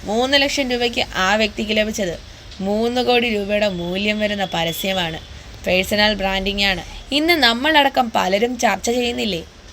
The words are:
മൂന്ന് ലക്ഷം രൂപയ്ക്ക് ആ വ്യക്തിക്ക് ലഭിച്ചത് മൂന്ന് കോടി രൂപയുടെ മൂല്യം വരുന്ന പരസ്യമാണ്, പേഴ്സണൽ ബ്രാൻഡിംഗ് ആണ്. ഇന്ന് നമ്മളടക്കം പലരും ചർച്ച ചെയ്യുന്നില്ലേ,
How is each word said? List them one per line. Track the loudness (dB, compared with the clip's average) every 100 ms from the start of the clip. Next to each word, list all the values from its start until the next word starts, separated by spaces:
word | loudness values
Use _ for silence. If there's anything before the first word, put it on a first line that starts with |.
മൂന്ന് | -2 0 2 2
ലക്ഷം | 2 0 -2
രൂപയ്ക്ക് | 0 0 -2 -2
ആ | 0 2 2
വ്യക്തിക്ക് | 2 -2 -2 0
ലഭിച്ചത് | 0 -2 -4 -6 -10 -18 -16 -6
മൂന്ന് | -2 0 0 0 2
കോടി | 2 2
രൂപയുടെ | 0 0 0 0 0
മൂല്യം | -4 -2 0 0
വരുന്ന | 0 0 -2
പരസ്യമാണ്, | -2 -2 -2 -2 -2 -2 -6 -12 -16 -16 -8 0
പേഴ്സണൽ | 2 2 2 2
ബ്രാൻഡിംഗ് | 2 0 -2 -2 0 0
ആണ്. | 0 -6 -12 -4 0
ഇന്ന് | 2 4 4
നമ്മളടക്കം | 2 2 4 4 2 0
പലരും | 0 2 2 0 0
ചർച്ച | 0 0 -2
ചെയ്യുന്നില്ലേ, | 0 0 -2 -2 -4 -6 -16 -12